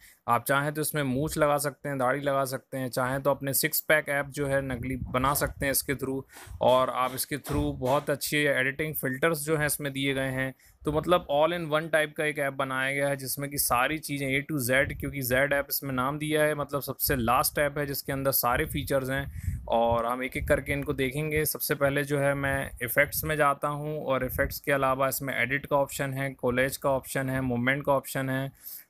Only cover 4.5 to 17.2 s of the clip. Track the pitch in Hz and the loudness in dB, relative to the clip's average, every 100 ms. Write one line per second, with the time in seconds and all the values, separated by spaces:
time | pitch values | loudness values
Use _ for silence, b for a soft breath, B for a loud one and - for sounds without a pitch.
4.5 | 139 135 123 127 131 - 127 135 147 143 | 0 -2 -4 -4 -6 -2 2 2 2 -2
5.5 | - 139 131 - 131 135 135 - B B | -2 0 0 -2 -4 -2 -6 -8 B B
6.5 | B 117 127 127 120 127 127 - 143 - | B 4 6 4 0 -2 -2 -6 -6 -2
7.5 | 147 147 139 127 143 143 139 - 151 147 | -2 -2 -2 0 2 0 -4 0 2 2
8.5 | 127 131 135 156 147 135 131 165 151 147 | 2 0 -2 -6 -4 -4 0 0 0 0
9.5 | 156 147 - 143 135 139 135 135 131 131 | 0 0 -2 -4 0 0 0 0 -2 -4
10.5 | - b b 156 151 156 175 - 143 160 | -6 b b -2 0 2 2 4 4 4
11.5 | 175 160 151 165 160 151 151 151 151 139 | 2 0 -2 2 2 2 0 -2 0 -2
12.5 | 139 135 131 131 139 139 139 131 - 143 | 0 -2 0 0 0 0 0 -4 -4 -4
13.5 | 143 - 123 135 156 - 139 135 139 143 | -2 2 4 4 0 -4 -4 0 0 0
14.5 | 151 120 131 143 147 143 139 123 127 143 | -2 2 2 2 -2 -6 -4 0 2 4
15.5 | 139 135 - 139 131 131 147 151 151 151 | 0 0 -4 -2 -2 -2 -2 0 2 2
16.5 | 151 135 143 135 123 - 139 | 2 -2 -4 -4 -4 0 2